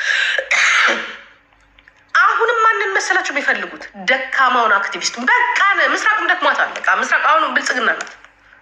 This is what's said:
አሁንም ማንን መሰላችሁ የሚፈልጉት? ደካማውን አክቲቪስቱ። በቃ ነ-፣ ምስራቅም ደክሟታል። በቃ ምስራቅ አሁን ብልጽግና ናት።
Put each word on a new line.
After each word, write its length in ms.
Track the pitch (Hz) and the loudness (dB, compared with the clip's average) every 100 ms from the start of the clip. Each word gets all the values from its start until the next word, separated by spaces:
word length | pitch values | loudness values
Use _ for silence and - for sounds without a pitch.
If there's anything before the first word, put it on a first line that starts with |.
| - - - - - - - - - - - - - - _ _ _ _ - _ _ | -4 -2 -2 -2 -2 0 2 2 2 0 -6 -12 -20 -20 _ _ _ _ -20 _ _
አሁንም 440 | 311 381 - 453 494 | 2 4 4 0 2
ማንን 300 | 453 415 392 | 2 2 0
መሰላችሁ 400 | 381 - 370 - | -2 0 -2 -2
የሚፈልጉት? 520 | 277 269 226 180 - - 202 190 | -4 -2 -4 -4 -12 -18 -10 -4
ደካማውን 680 | 262 262 - 262 247 226 | -2 -2 0 2 2 2
አክቲቪስቱ። 420 | 202 - 180 - - 254 | 2 0 -6 -6 -4 0
በቃ 340 | 494 - - 392 | 2 2 2 2
ነ-፣ 160 | 370 277 | 2 0
ምስራቅም 360 | 349 427 403 349 | 0 0 0 0
ደክሟታል። 420 | 349 269 262 - | 0 0 0 -2
በቃ 140 | - - 190 | -2 0 0
ምስራቅ 280 | 247 311 269 | 2 0 2
አሁን 180 | 311 294 | 2 2
ብልጽግና 420 | 254 262 262 214 | -2 -2 -2 0
ናት። 220 | 160 - - - _ _ - | -2 -6 -14 -20 _ _ -20